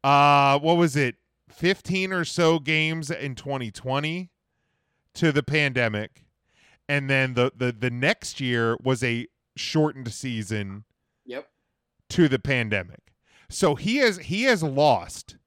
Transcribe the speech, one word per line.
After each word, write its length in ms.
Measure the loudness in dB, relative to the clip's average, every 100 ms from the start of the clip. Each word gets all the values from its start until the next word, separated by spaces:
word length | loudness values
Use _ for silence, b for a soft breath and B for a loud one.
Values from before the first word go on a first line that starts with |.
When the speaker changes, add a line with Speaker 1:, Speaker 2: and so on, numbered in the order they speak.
| 4
Speaker 1:
uh, 520 | 4 6 6 4 2
what 180 | 2 4
was 180 | 4 2
it, 200 | -2 -4 _ _ _
fifteen 640 | -2 0 0 -2 -2 -2
or 100 | -2
so 360 | -4 2 4 4
games 520 | 0 0 0 -2 -6
in 240 | -8 -8 -10
twenty 360 | -8 -6 -6
twenty 580 | -8 -4 -2 -2 -6 -10 _ _ _ _ _ _ _ _ 0
to 180 | 2
the 100 | 2
pandemic. 800 | 0 0 0 0 -2 -2 -8 _ _ _ b b b b -4
And 200 | -4 0
then 240 | 0 0
the, 180 | 2 0 0
the, 160 | -4
the 180 | -2 -4
next 520 | -2 -2 -2 -6 -8
year 360 | -2 0 0 0
was 200 | -2 0
a 240 | -2 -4 -6 _ _ -12
shortened 560 | -4 0 0 -2 -12
season 720 | -10 -8 -6 -4 -6 -6 -12 -18 _ _ _ -14
Speaker 2:
Yep. 220 | -14 -14 _ _ _ _ _ _
Speaker 1:
to 180 | 2 2
the 120 | 2
pandemic. 720 | 0 -2 0 -4 -6 -18 _ _ b b b
So 260 | 0 0 0
he 220 | -2 2
has, 200 | 2 0
he 260 | -6 -2
has 180 | 2 2
lost 760 | 0 2 4 4 -2 -16 -18 -20